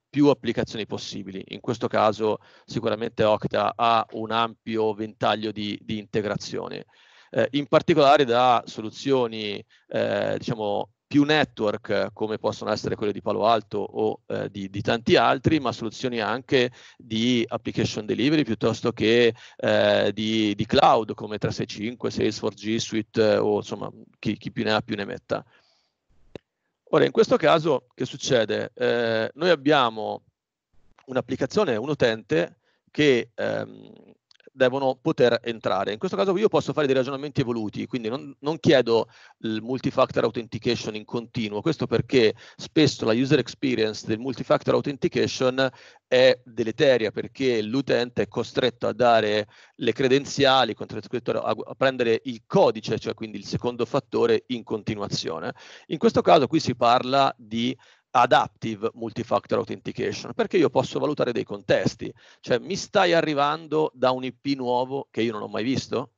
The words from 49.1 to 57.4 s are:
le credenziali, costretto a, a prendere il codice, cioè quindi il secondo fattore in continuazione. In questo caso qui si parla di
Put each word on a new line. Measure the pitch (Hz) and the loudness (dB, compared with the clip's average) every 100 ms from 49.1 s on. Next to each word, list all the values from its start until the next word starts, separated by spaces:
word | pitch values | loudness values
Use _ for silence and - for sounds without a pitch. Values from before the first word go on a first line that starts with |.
| 113 107 107 104 _ - - | 4 4 0 -4 _ -20 -6
le | 123 | -4
credenziali, | 110 135 135 135 - 135 131 117 104 | 0 2 2 0 2 4 4 2 -2
costretto | 101 110 - 123 - 110 | -8 -12 -8 -6 -4 -4
a, | 117 110 | -2 -4
a | - - | -6 -2
prendere | 135 131 117 113 135 | 0 2 0 0 -2
il | 113 - | -12 -2
codice, | 196 143 110 - 110 | 4 4 2 -4 -6
cioè | 110 | -6
quindi | 110 110 104 | -10 -10 -12
il | 95 | -8
secondo | - 123 120 117 | -6 -4 -2 -2
fattore | 139 - 113 117 110 - | -2 -2 0 2 2 0
in | 123 - | -8 -6
continuazione. | 110 - 107 101 - 95 80 98 - - - - | -8 -6 -6 -4 -6 -6 -8 -10 -12 -18 -20 -10
In | 156 | 0
questo | 233 247 | 0 2
caso | 190 170 127 | 6 6 6
qui | 156 | 0
si | - 123 | -2 0
parla | 117 123 123 139 139 | 2 4 2 2 2
di | - | -2